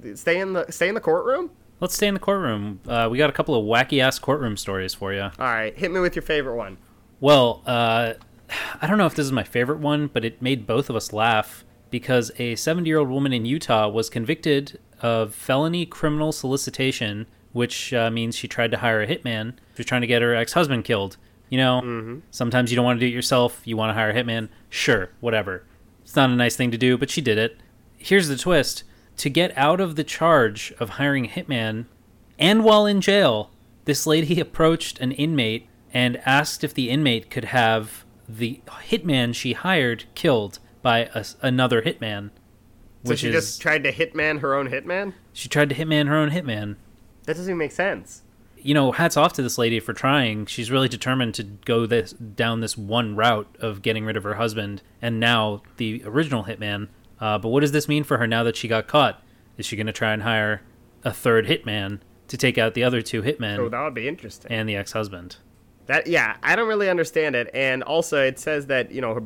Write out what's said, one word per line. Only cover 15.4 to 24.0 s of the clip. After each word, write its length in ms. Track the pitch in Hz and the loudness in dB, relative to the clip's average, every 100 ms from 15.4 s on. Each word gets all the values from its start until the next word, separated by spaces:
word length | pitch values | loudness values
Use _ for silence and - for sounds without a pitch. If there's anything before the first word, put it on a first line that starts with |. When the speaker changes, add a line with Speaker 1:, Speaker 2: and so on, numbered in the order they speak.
| - 135 160 175 165 | -2 0 0 -2 -6
Speaker 2:
criminal 460 | - 156 151 156 | -4 -2 0 -2
solicitation, 960 | 151 131 139 - - 135 131 110 101 110 _ _ | -2 -2 -2 -4 -2 -2 0 -4 -6 -10 _ _
which, 400 | 120 120 - - | -4 -2 -4 -4
uh, 180 | 123 113 | 0 0
means 260 | 113 117 117 | 0 -4 -4
she 100 | - | -6
tried 220 | - 117 | -2 -2
to 80 | 110 | 0
hire 240 | 120 110 | 0 2
a 40 | 107 | 0
hitman. 460 | 160 123 113 113 123 _ | -2 -4 -6 -6 -12 _
She 40 | - | -12
was 80 | 117 | -4
trying 140 | 127 | -2
to 40 | 120 | 2
get 160 | 120 | 2
her 120 | 120 | 4
ex-husband 500 | 117 117 175 160 123 | 2 0 0 2 0
killed. 320 | 107 110 98 - - _ _ | 0 -2 -2 -8 -20 _ _
You 80 | 131 | 2
know, 220 | 131 127 | 4 2
Speaker 1:
Mm-hmm. 340 | 123 117 110 131 - | 0 -6 -8 -12 -14
Speaker 2:
sometimes 400 | - 120 123 120 | -4 0 2 2
you 60 | 120 | 4
don't 80 | |
wanna 160 | 123 117 | 2 2
do 60 | 123 | 0
it 60 | |
yourself. 480 | 120 120 127 120 - | 0 0 2 2 0
You 120 | - 110 | -6 -2
wanna 160 | 110 | 0
hire 160 | 107 | 0